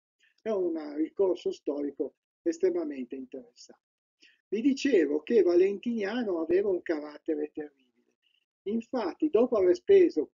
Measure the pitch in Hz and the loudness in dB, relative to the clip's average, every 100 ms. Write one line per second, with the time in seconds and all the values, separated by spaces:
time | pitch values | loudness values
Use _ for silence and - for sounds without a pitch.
0 | _ _ _ _ 220 202 175 160 147 147 | _ _ _ _ -6 -2 -2 -4 -8 -6
1 | 156 - 196 170 190 180 - 143 143 - | -6 0 0 0 -4 -6 -6 -6 -6 -6
2 | 139 _ _ _ 170 165 185 175 151 135 | -8 _ _ _ -6 -2 -2 -2 -6 -8
3 | 123 135 127 131 120 _ - - _ _ | -10 -12 -14 -16 -18 _ -20 -20 _ _
4 | _ _ _ _ - 208 269 269 277 214 | _ _ _ _ -8 0 0 0 2 2
5 | 143 147 - 233 175 175 196 202 247 233 | 2 -2 0 2 4 4 4 0 -4 -4
6 | 196 240 214 170 165 180 208 175 - 156 | -4 -4 -4 -4 0 0 0 -2 -2 -6
7 | 147 147 - 151 151 - 147 _ 131 _ | -6 -14 -6 -6 -6 -10 -14 _ _ _
8 | _ _ _ _ _ _ 190 226 - 254 | _ _ _ _ _ _ -8 -8 -6 -6
9 | 185 - 311 214 247 214 180 180 - 196 | -6 -4 0 2 2 2 2 2 6 6
10 | 170 - 135 | 6 2 -6